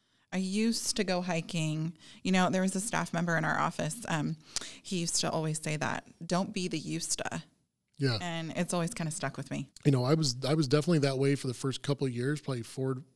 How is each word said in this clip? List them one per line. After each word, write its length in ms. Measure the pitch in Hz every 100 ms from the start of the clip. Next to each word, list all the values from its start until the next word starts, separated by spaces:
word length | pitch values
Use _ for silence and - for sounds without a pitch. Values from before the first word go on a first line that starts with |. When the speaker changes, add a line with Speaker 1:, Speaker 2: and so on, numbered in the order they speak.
| _ _ _
Speaker 1:
I 60 | 185
used 580 | 190 202 226 226 - -
to 60 |
go 180 | 185 180
hiking. 720 | 180 165 165 175 156 156 160 - - -
You 80 | 185
know, 180 | 190 180
there 120 | 185
was 140 | 190 190
a 60 |
staff 320 | 196 160 170
member 240 | 165 170 160
in 80 | 156
our 140 | 143
office. 380 | 156 - 160 - -
Um, 300 | 160 151 160 - - - -
he 160 | - 185
used 200 | 170 -
to 80 | 160
always 300 | 160 156 156
say 160 | 156 151
that, 280 | 131 - - - 170
"Don't 280 | 180 196
be 140 | 190 180
the 100 | 160
used 400 | 151 160 - -
to." 240 | - 170 - _ _ _ _ -
Speaker 2:
Yeah. 200 | 139 110
Speaker 1:
And 300 | 175 165 160 -
it's 180 | 175
always 200 | 175 165
kinda 180 | - 160
stuck 260 | - 135 -
with 120 | -
me. 180 | 143 139 - 151
Speaker 2:
You 60 |
know, 120 | 131
I 100 | 123 160
was, 200 | 147 123 131
I 80 |
was 140 | 160 139
definitely 320 | 147 160 160
that 180 | 139 131
way 180 | 139 139
for 120 | 135
the 60 |
first 280 | 117 135 120
couple 240 | - 139 135
of 60 |
years, 280 | 120 127 147
probably 220 | - 127
four, 340 | 113 - 131 131 -